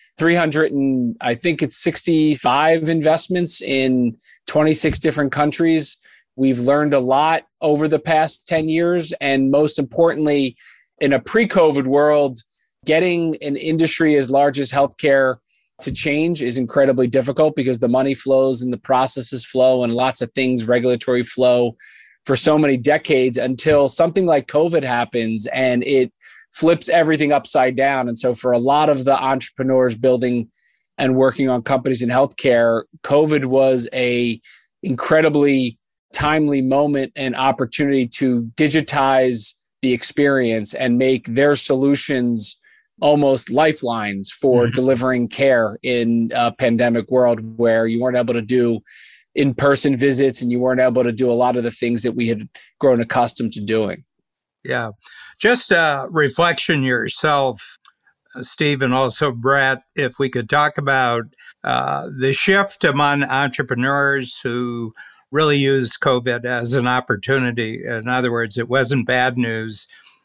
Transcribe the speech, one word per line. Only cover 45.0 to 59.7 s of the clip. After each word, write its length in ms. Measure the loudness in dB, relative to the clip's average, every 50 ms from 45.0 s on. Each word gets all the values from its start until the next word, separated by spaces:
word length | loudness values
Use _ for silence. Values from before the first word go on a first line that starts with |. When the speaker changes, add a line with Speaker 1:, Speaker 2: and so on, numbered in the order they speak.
| 0 0 0 -2 -2
Speaker 1:
care 500 | -4 -2 0 2 2 4 2 2 0 -4 -6 -4
in 480 | -2 -2 0 0 0 0 0 0 -2 -2
a 200 | -2 -2 -2 -2
pandemic 580 | -2 0 0 2 2 2 0 0 -2 -2 0
world 300 | 2 2 4 2 2 0 -4 -8 -4 -2
where 280 | 0 2 2 2 2
you 140 | 0 -2 -2
weren't 180 | -2 0 0 0
able 160 | 0 0 -2
to 80 | -4 -2
do 360 | 0 0 2 2 2 0 -2 -6 _ -20 -20 -20 -20 -20 -20 _ _ -2
in-person 640 | 0 0 0 0 2 2 2 2 2 2 0 0
visits 440 | 2 2 0 2 2 0 0 0 -2
and 120 | -4 -2 -2
you 80 | 0
weren't 200 | 0 0 2 2
able 220 | 2 2 2 2 0
to 80 | 0
do 180 | 0 0 0 0
a 40 | 2
lot 240 | 2 2 0 0
of 80 | -2 -4
the 60 | -4 -6
things 300 | -4 -4 -2 -2 -2 -2
that 100 | -4 -2
we 160 | -2 -2 -2
had 200 | -2 -4 -6 -12 _ -20 -20 _ _ _
grown 220 | 2 2 4 2
accustomed 540 | 0 0 0 0 -2 -2 -2 -6 -6 -6 -6
to 60 | -8
doing. 440 | -4 -2 -2 -2 -2 -2 -6 -10 -14 _ _ _ _ _ _ _ _ _ _ _ -10
Speaker 2:
Yeah. 280 | -6 -6 -6 -6 -8 -12 _ _ -20 -20 -20 -20 -20 -8 _
Just 320 | 0 2 2 0 0 0 2
a 340 | 2 2 2 0 -2 -6 -4
reflection 720 | -2 0 0 0 2 2 0 2 0 -2 -2 -2 -2 0 0
yourself, 920 | 0 0 -2 -2 -4 -6 -4 -2 0 0 2 0 -2 -4 -6 -12 -18 -20 -20 _ _ _ _ _ _ _ _ _ _ -16
uh, 80 | -16 -14
Steve, 380 | -14 -6 -4 -2 -2 0 0 0
and 120 | 0 0
also 380 | 0 0 -2 -2 -2 -4 -4 -4
Brett, 460 | -2 0 0 2 2 2 2